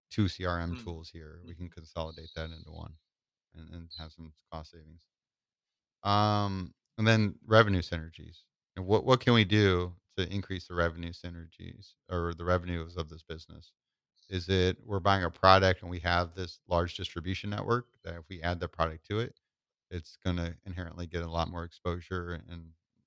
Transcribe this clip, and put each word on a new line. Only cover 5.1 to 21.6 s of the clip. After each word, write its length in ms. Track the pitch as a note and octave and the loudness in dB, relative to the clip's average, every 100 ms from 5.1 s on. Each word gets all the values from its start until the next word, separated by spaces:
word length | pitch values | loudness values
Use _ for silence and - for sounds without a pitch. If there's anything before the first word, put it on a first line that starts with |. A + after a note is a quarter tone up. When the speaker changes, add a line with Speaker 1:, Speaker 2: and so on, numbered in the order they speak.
| _ _ _ _ _ _ _ _ _ | _ _ _ _ _ _ _ _ _
Speaker 1:
Um, 680 | G2 G#2 G#2+ G#2 G2+ F#2+ F2+ _ _ - | 2 4 4 2 0 -4 -8 _ _ 0
and 100 | A2 | 4
then 280 | A2 G#2 - - | 6 4 -2 4
revenue 360 | A2 G#2 F#2+ | 6 6 2
synergies. 600 | E2 E2+ D#2+ D#2+ D#2 E2+ _ _ _ F#2 | 0 -6 -8 -16 -20 -20 _ _ _ -8
And 100 | F#2 | 2
what, 200 | G#2 B2 | 2 6
what 140 | B2+ | 4
can 140 | - | 6
we 120 | A#2 F#2+ | 6 6
do 500 | G#2 G2+ F2+ F2+ F2+ _ - | 6 6 4 0 -8 _ -6
to 140 | F2 | -4
increase 360 | G2 - F#2 - | -4 -6 -8 -6
the 60 | |
revenue 380 | F2 E2+ E2 E2+ | -2 -2 -2 -10
synergies 840 | E2+ F2+ E2+ E2 - F2 E2+ - _ - | -10 -12 -12 -16 -16 -18 -18 -20 _ -6
or 240 | F2+ E2+ | -2 -2
the 120 | E2 F2 | -4 0
revenues 520 | F2+ F2 E2+ E2 F2 | 0 0 -6 -6 -8
of 120 | D#2+ | -8
this 140 | D#2+ | -10
business? 500 | - D#2+ - D#2 - _ _ _ _ _ - | -14 -14 -14 -20 -20 _ _ _ _ _ -6
Is 200 | F#2+ F2 | -6 2
it 280 | F#2+ F2+ F2+ - | 4 4 0 -6
we're 140 | G2+ | -2
buying 240 | F#2+ G2 | 2 2
a 80 | E2+ | 0
product 500 | - F#2+ F#2+ F#2+ F2 | 4 8 8 8 2
and 80 | F2+ | -4
we 80 | F2 | -4
have 340 | F2 F2 F2 F2+ | 0 0 0 -6
this 260 | F2 - - | -12 -12 -2
large 280 | F2 F2 - | 0 0 -4
distribution 540 | F2+ - D#2+ F#2+ G2+ | -8 -8 -6 -6 -6
network 380 | G#2 F#2+ A#2+ - _ | -6 -2 -2 -2 _
that 120 | F2 E2+ | -14 -14
if 100 | E2+ | -14
we 120 | F2+ | -6
add 180 | E2 F2 | -4 -2
the 80 | F2 | -4
product 400 | - E2 D#2+ - | -2 -2 -4 -6
to 120 | G#2 | -6
it, 200 | A#2+ _ _ _ _ _ - | -6 _ _ _ _ _ -12
it's 280 | F2+ - - | -12 -12 -8
gonna 380 | F#2 F2 E2+ D#2+ G2+ | -4 -4 -4 -8 -12
inherently 420 | F2 E2+ D#2+ E2+ | -10 -10 -10 -8
get 160 | E2+ | -8
a 60 | E2 | -4
lot 180 | E2 E2 | -4 -4
more 140 | E2+ | -4